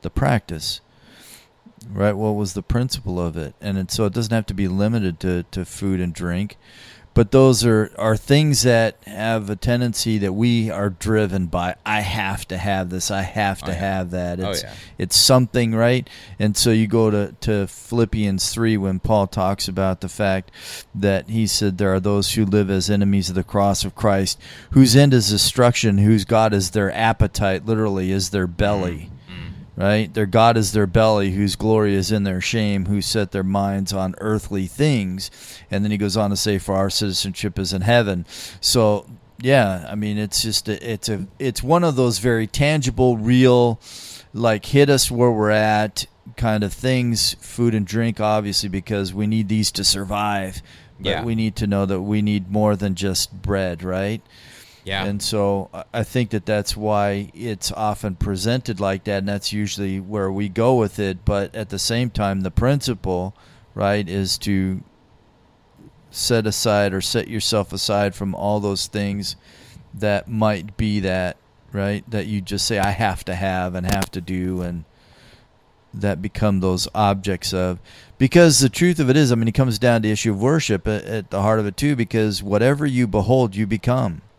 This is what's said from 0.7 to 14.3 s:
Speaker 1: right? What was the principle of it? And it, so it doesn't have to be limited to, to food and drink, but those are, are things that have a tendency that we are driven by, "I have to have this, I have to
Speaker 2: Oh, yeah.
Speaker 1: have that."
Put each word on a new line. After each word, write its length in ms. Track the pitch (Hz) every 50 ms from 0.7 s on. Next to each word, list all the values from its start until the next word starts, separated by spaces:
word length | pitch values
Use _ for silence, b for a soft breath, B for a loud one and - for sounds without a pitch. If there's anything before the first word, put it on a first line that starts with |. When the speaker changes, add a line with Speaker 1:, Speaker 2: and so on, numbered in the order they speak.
| - - _ B B B B B B B B B B B B B B _ _ - _ _ - -
Speaker 1:
right? 220 | 98 101 98 104 104
What 200 | 98 107 107 107
was 200 | 104 104 95 92
the 80 | 101 95
principle 580 | _ - 120 123 131 - - - 95 92 90
of 160 | 87 85 78
it? 180 | 82 80 69 - _
And 180 | - 104 98 95
it, 120 | 92 90
so 160 | - - 113
it 60 | 104 95
doesn't 220 | 117 117 107 117
have 120 | 113 107
to 80 | - 104
be 120 | 92 101
limited 540 | 92 90 98 101 107 117 117 101 95 85 -
to, 240 | - 92 90 90 85 _ -
to 120 | 95 90
food 360 | - - - - 98 95 92
and 120 | 90 87 82
drink, 440 | - 87 87 87 90 101 104 - B B B B B B B B B B B B
but 160 | - 117 101
those 340 | - 135 135 135 127 107 113
are, 260 | 120 113 107 107 - -
are 180 | - 104 110 110
things 460 | 110 - - 139 143 156 151 143 117 117
that 340 | 127 120 113 113 110 - _ _
have 420 | - 104 98 107 113 113 113 107 98
a 80 | 107
tendency 600 | 95 - 123 120 120 123 120 110 - - 117 110 107
that 160 | 101 98 90
we 340 | 101 113 120 120 117 110 110
are 220 | 82 95 101 101
driven 560 | 95 - - 107 110 107 107 98 90 98 92
by, 300 | 85 80 87 87 90 - _ _
"I 140 | 110 107 107 104
have 440 | 95 87 113 98 95 98 - - -
to 100 | 90 92
have 320 | 85 101 98 95 95 90
this, 200 | 87 92 87 -
I 120 | 101 98 95
have 380 | 90 - 107 104 98 95 90 -
to 60 | 92
Speaker 2:
Oh, 0 |
yeah. 80 | 92 82
Speaker 1:
have 320 | 95 98 95 95 92 87
that." 280 | 87 90 87 87